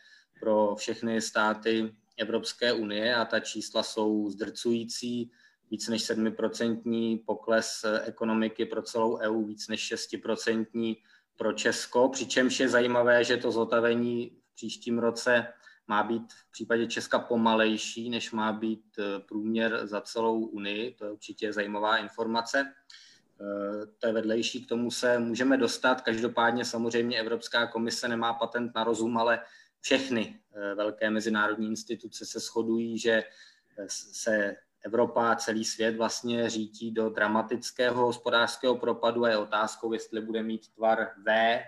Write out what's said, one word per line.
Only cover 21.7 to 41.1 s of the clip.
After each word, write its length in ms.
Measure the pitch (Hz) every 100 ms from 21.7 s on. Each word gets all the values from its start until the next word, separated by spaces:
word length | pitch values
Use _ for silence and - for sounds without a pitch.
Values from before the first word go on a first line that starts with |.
| 104 107 110
informace. 680 | 101 - 113 117 113 139 135 - _ - - - _ -
Eh, 460 | 101 101 101 104 107 -
to 80 | 117
je 60 |
vedlejší, 520 | 110 107 117 110 123
k 40 | -
tomu 220 | 120 120
se 280 | - 123 120
můžeme 380 | 117 113 131 131
dostat. 440 | 117 - 127 127
Každopádně 640 | - 113 117 117 117 123
samozřejmě 560 | 113 117 117 117 120 117
Evropská 460 | 110 117 - 120 117
komise 420 | 113 117 - 123
nemá 240 | 117 117
patent 420 | 117 113 120 120
na 100 | 113
rozum, 340 | 113 110 117 117
ale 220 | 117 113 - - - _
všechny, 600 | - 135 135 113 101 - _
eh, 200 | 104 101
velké 360 | 101 107 - 110
mezinárodní 560 | 107 110 107 104 107 110
instituce 600 | 110 - 110 110 - 113
se 140 | 113
shodují, 580 | - 117 113 113 117 110
že, 140 | 117
eh, 760 | 110 - - - _ _ - 98
s-, 340 | - 104 -
se 340 | 117 107 101 95 _ _
Evropa 480 | 104 117 117 123 117
a 40 | 110
celý 280 | - 110
svět 320 | 110 - 113 113
vlastně 540 | 110 - 120 117 113
řítí 400 | 107 104 - 113
do 180 | 110 110
dramatického 1000 | 107 104 110 107 117 - - 123 120 120
hospodářského 680 | 120 120 117 113 - 131 120
propadu 480 | 117 113 117 120
a 40 | 117
je 80 | 107
otázkou, 560 | 104 107 110 - 117
jestli 280 | 110 - 110
bude 220 | 110 110
mít 320 | 113 110 -
tvar 340 | - 110 113 107